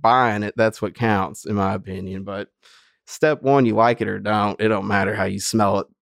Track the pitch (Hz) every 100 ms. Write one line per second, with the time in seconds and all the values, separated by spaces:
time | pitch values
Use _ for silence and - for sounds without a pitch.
0 | 113 127 120 104 104 120 110 - 101 -
1 | 113 107 85 - - 101 98 98 95 95
2 | 95 95 98 98 - _ _ _ _ _
3 | - - 156 151 135 139 120 107 117 117
4 | 104 101 101 107 101 98 110 104 101 101
5 | 98 104 98 98 - 110 101 98 - _